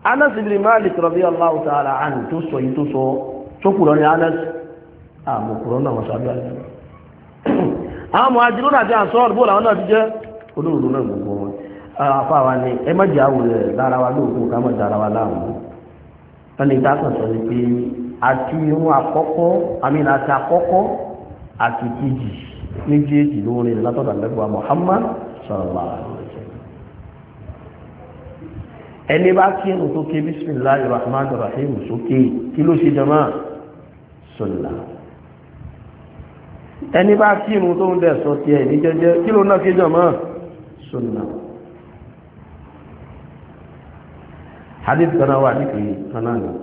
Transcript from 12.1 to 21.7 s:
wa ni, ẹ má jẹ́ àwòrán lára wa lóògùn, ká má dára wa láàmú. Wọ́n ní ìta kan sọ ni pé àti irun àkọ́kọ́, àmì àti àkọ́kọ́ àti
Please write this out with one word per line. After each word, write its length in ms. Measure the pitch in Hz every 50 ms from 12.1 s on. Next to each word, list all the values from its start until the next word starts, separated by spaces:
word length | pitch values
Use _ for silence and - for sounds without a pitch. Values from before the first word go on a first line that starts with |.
| 139 139 135 - 160 147 131
wa 100 | 131 127
ni, 140 | 127 127 127 123 120
ẹ 120 | 123 135 -
má 120 | 180 190
jẹ́ 180 | 175 147 143 131
àwòrán 520 | 139 135 127 120 117 117 113 101 98 -
lára 200 | - 131 131 127 127
wa 120 | 127 123
lóògùn, 400 | 135 143 135 117 - - 117 120
ká 60 | 120 117
má 120 | 123 127 117
dára 240 | 107 104 104 104 104
wa 100 | 107 107
láàmú. 400 | 107 113 110 101 92 85 - - - - - - - - - - - - - - - - - - - - - - -
Wọ́n 140 | - 139 139
ní 60 | 135
ìta 160 | 127 123 143 135
kan 180 | - 160 135 117
sọ 100 | 110 110
ni 120 | 110 113 113
pé 200 | 110 113 120 120 120 120 120 120 120 120 - - - - - -
àti 380 | - 127 - - 131 - 156
irun 360 | 160 156 151 151 156 165 160 143
àkọ́kọ́, 580 | 135 - - - 151 165 160 160 170 170 170 175 170 170 - - -
àmì 220 | - 131 143 151 143
àti 280 | 139 139 135 127 143
àkọ́kọ́ 520 | 139 135 - - 170 175 175 175 175 185 202 - 185 - - - - - - - - - - - -
àti 320 | - 113 120